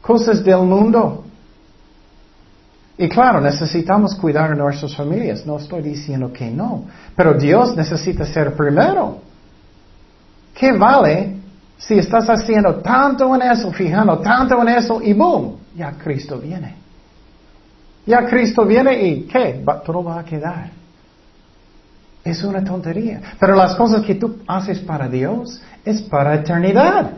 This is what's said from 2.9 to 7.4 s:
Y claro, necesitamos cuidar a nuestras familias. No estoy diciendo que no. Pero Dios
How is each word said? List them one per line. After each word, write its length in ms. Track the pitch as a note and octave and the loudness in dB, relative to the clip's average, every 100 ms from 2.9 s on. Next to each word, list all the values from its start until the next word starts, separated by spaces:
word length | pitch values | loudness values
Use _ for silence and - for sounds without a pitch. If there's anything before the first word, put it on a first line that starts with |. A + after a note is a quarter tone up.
| - | -6
Y 120 | E3+ | -2
claro, 320 | - B3+ F#3 | 2 4 4
necesitamos 760 | C#3+ C#3 D#3 E3+ E3 G3+ G3+ - | 0 -2 -4 -4 0 2 2 0
cuidar 340 | E3 D3 D#3 | -2 0 0
a 40 | D3 | 0
nuestras 400 | C#3+ C#3+ C#3+ - | -2 -4 -8 -8
familias. 500 | C#3+ F#3+ A3 - D3 | -4 -4 -4 -6 -8
No 120 | D3 | -10
estoy 240 | - F3+ | -8 -10
diciendo 500 | D3+ C#3+ - C3 B2 | -8 -10 -8 -6 -8
que 180 | - A#2 | -8 -8
no. 340 | A#2 A3+ G#3+ - - - | -6 -6 -6 -10 -18 -16
Pero 200 | - E3 | 0 2
Dios 420 | C3+ | 4